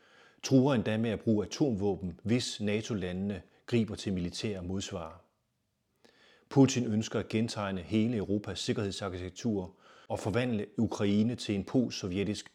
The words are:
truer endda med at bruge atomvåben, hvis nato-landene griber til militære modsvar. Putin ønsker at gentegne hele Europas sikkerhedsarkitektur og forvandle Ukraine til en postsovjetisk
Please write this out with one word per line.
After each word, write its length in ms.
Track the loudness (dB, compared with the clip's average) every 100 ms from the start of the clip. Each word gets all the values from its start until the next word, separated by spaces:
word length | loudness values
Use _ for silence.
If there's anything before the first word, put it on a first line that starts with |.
| _ -20 -20 _
truer 320 | 2 4 6
endda 220 | 4 2 0
med 140 | 0
at 100 | 0
bruge 260 | 2 2 0
atomvåben, 720 | 0 0 2 0 -2 -4 -6
hvis 380 | 0 0 0 -4
nato-landene 840 | -2 -2 -2 -4 -4 -4 -4 -6 -10 _ 0
griber 280 | 0 2
til 180 | -2 -4
militære 500 | -2 -2 -4 -6 -6
modsvar. 640 | -4 -4 -4 -6 -8 -12 _ _ _ _ _ _ _ _ _ _ _ _ _
Putin 380 | 6 6 6 0
ønsker 320 | 0 0 -2
at 100 | -2
gentegne 520 | 0 0 -2 -4 -4
hele 360 | 0 2 2 0
Europas 420 | 0 -2 -2 -6
sikkerhedsarkitektur 1160 | -2 -2 -2 -4 -6 -6 -8 -6 -2 -2 -4 -12 -20 -20 -8
og 100 | -4
forvandle 480 | 0 0 0 -2 -4 0
Ukraine 560 | 0 2 2 4 2
til 200 | 0 -2
en 100 | -2
postsovjetisk 880 | 0 0 0 -2 -4 -2 -2 -4 -8